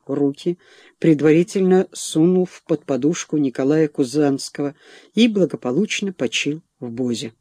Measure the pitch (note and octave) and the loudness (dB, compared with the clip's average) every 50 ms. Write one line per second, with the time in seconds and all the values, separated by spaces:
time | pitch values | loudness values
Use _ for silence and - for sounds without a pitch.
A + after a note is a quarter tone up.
0 | _ - C#3 C#3+ C#3+ C#3 C#3 - - F3 F3 - _ _ - - - _ _ _ | _ -8 -4 -2 -2 -2 -2 -4 -4 -6 -6 -6 _ _ -20 -20 -20 _ _ _
1 | - E3 D#3+ C#3 C#3 D#3 D3+ E3 F3+ - - G3+ F#3+ F#3 F#3 F#3 F#3 - - - | 2 2 2 4 4 4 4 4 2 0 0 0 2 4 4 4 2 0 -6 -12
2 | - - - D#3+ D#3 F3+ F#3 F#3 F3+ - - - _ - E3 D3 - - C#3 B2+ | -12 -4 0 2 4 4 4 2 0 -2 -6 -12 _ -4 -4 -4 -2 -4 -2 0
3 | C3 D3 F3 - - - - D3+ D3 C3 A#2 - C3 C3+ D3+ D#3 D#3+ D3 - - | 0 0 -2 -2 -6 -4 -2 -2 -2 -2 -2 -2 0 2 2 2 2 0 0 -2
4 | C#3+ A#2+ B2+ D3+ D3 C#3+ C#3 C3 - - - - C#3+ C#3+ - _ _ - - - | -2 -2 0 0 2 2 0 -2 -4 -10 -10 -8 -8 -8 -10 _ _ -20 -20 -20
5 | - _ _ G#3 A3+ A#3+ G#3 G3+ F3 C#3 - - - B2 B2 D#3+ G#3+ G3 - - | -20 _ _ 2 2 2 4 2 0 0 -2 -4 -6 -2 -2 0 -2 -2 -4 -6
6 | G#3 G3 F#3 - C3 A#2 - - - C#3+ D3 D#3+ - _ _ _ C3 A#2+ A#2 A#2+ | -6 -6 -6 -6 -6 -4 -4 -4 -4 -4 -6 -8 -12 _ _ _ -14 -10 -6 -4
7 | C3 B2 A#2+ A2 C#3+ - - _ | -4 -4 -4 -6 -8 -12 -14 _